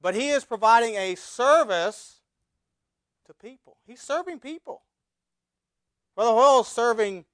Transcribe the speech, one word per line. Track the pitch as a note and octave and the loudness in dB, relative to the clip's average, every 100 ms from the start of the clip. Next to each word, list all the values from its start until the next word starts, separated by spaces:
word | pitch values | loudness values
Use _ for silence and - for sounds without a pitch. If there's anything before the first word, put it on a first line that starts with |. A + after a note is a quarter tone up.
But | F3 | -4
he | F#3+ C#4 | -4 -2
is | C#4+ | -2
providing | - A3 A3 A#3 A#3 | -4 0 4 4 4
a | G#3 F#3+ F3+ | -4 -6 -6
service | - - B3+ D#4 C4 F3+ F3 G#3+ - _ _ _ _ _ _ _ _ _ _ _ _ | -12 -2 2 2 2 -2 -2 -6 -20 _ _ _ _ _ _ _ _ _ _ _ _
to | |
people. | D#3 G#3+ C4 _ _ | -20 -20 -20 _ _
He's | _ A#3+ | _ -20
serving | - D4 F4+ E4 | -6 -6 -6 -12
people. | C4 E4 - - _ _ _ _ _ _ _ _ _ _ _ _ _ | -14 -16 -14 -18 _ _ _ _ _ _ _ _ _ _ _ _ _
Brother | - A3+ | -2 0
Hoyle | A3+ C4+ C4+ | 4 6 4
is | A3 | 2
serving | - A#3 A3+ G#3 F#3 D#3+ | -2 -2 0 -4 -6 -18